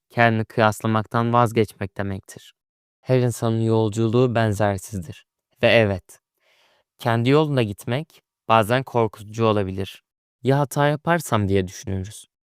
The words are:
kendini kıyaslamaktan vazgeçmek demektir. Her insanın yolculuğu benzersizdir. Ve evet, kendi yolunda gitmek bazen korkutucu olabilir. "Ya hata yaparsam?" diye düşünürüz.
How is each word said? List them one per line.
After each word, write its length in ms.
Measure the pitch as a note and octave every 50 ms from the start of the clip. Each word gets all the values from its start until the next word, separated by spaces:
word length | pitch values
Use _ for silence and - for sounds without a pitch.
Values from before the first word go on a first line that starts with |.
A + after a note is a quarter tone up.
| _ _
kendini 360 | - - A#2 A#2 A2+ A2 A2
kıyaslamaktan 880 | - - - A2+ G#2+ G#2 - - A2+ A2 A2 G#2 - - A#2 A#2 A#2+ A#2
vazgeçmek 640 | A#2+ A#2+ A2+ A2+ A#2 A2 - - - G2 F#2+ _ -
demektir. 560 | G2+ G2 G2 F#2+ - - - - - - _ _ _ _ _ _ _ _ _ _
Her 180 | _ - C3 B2+
insanın 420 | B2 B2 A#2 - - A#2 A2+ A2+
yolculuğu 760 | A2+ A2+ A2+ A2 A2+ A2 G#2 A2 A2+ A2+ G#2+ B2 B2+ B2+ A#2
benzersizdir. 880 | A2+ A#2 A2 G#2 G2 A2 G2+ G2+ F#2+ - - - G2 E2+ D2+ - - _ _ _ _ _ _ _ - -
Ve 40 | A#2
evet, 520 | G2+ A#2 A2+ G2+ G2 F2+ - _ - - _ _ _ _ _ _ _ _ _ _ _ _ _ _ _ -
kendi 320 | - B2 A2+ A#2 A#2 B2
yolunda 340 | C#3 D3+ D#3 D3+ D3 C3 A#2+
gitmek 580 | G#2 G2+ - - - A#2 C3+ D#3+ _ _ _ _ _ _ _ _ -
bazen 360 | A2 A2+ A2+ G2 A#2+ C3 C3
korkutucu 600 | - - A#2+ A#2 G#2+ - - G#2 G2+ G#2+ A2+ A2+
olabilir. 580 | A2 G#2+ G#2 G2+ F#2+ F#2+ F#2+ F#2+ - - - _ _ _ _ _ _ _ _ -
"Ya 160 | A#2+ C3+ C#3
hata 280 | C#3+ C3 - D3 C#3+ D3
yaparsam?" 600 | D3 D3 - - C3+ - B2+ - - A2 G#2 F#2+
diye 180 | F#2+ G2 F#2+ F2+
düşünürüz. 580 | F2+ - - - G2 F#2+ F#2 G2+ A2 - - _ _ _ _ _